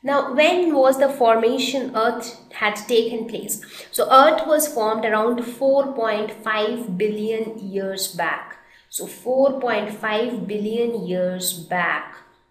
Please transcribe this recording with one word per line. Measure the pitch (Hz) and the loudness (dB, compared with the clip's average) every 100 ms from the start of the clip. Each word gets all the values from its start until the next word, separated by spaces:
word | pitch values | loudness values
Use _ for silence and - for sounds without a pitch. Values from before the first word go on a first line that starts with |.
| 254 | 2
Now, | 277 269 | 0 2
when | 254 311 359 349 | 4 4 4 2
was | 285 262 269 | 6 4 6
the | 269 | 2
formation | - 233 226 226 269 - 277 240 220 | 4 4 6 4 2 -2 -2 -4 0
Earth | 226 240 - - - | 0 -2 -8 -14 -18
had | - 214 208 | -4 -4 -4
taken | - 233 233 233 214 | 0 0 2 -4 -8
place? | 220 208 - - - - | -10 -8 -10 -10 -18 -12
So | - 220 | -2 4
Earth | 262 294 311 302 | 8 6 4 2
was | 302 302 | 2 2
formed | - 214 220 240 | 2 -2 0 0
around | 214 226 240 | 0 0 -2
four | - - 269 277 269 | -6 -2 2 4 2
point | - 226 214 214 | -2 -2 -2 -4
five | - - 214 214 240 - 180 | -6 -4 0 0 -2 -6 -2
billion | 214 214 214 220 220 214 | -2 -2 -2 -4 -4 -8
years | 196 196 196 190 - | -8 -6 -6 -6 -8
back. | 175 165 147 - - _ _ _ | -4 -4 -4 -10 -18 _ _ _
So | - - | -12 -12
four | - - 262 277 262 | -12 -4 2 2 2
point | 240 214 208 | -2 -2 -4
five | - 220 214 240 202 180 | -6 -4 -2 -2 -4 -6
billion | 208 208 226 240 226 180 | -4 -4 -2 -2 -2 -4
years | 180 180 180 180 | -2 -2 -2 -6
back. | 175 160 180 165 151 - - - _ _ | -6 -4 -2 -2 -2 -6 -18 -20 _ _